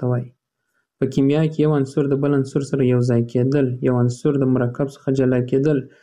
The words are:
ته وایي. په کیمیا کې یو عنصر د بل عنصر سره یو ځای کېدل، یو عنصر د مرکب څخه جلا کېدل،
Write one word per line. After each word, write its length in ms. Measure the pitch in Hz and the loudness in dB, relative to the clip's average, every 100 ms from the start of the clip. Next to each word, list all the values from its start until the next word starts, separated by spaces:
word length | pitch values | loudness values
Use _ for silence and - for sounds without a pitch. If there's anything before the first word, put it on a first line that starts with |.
ته 60 | 123 | -2
وایي. 180 | 123 123 _ _ _ _ _ _ - | -2 -4 _ _ _ _ _ _ -6
په 40 | 135 | -4
کیمیا 280 | 135 139 151 160 | 0 2 2 0
کې 60 | 156 | 0
یو 80 | 151 147 | 0 2
عنصر 260 | 135 - 139 | 0 -2 -2
د 40 | 139 | 0
بل 120 | 143 143 | 0 0
عنصر 240 | 131 156 139 | -2 -4 -4
سره 120 | 139 127 | 0 2
یو 100 | 123 123 | 2 2
ځای 140 | 117 117 | 0 0
کېدل، 340 | 127 123 143 131 127 131 | 0 0 2 0 0 0
یو 80 | 123 | 2
عنصر 300 | 123 123 151 143 | 0 0 -2 0
د 20 | 127 127 | 2 0
مرکب 300 | 120 123 139 | 0 -2 -6
څخه 140 | - - 135 | -6 -4 0
جلا 220 | 127 127 120 | 2 0 0
کېدل، 280 | 135 147 143 123 - | 0 0 0 -4 -18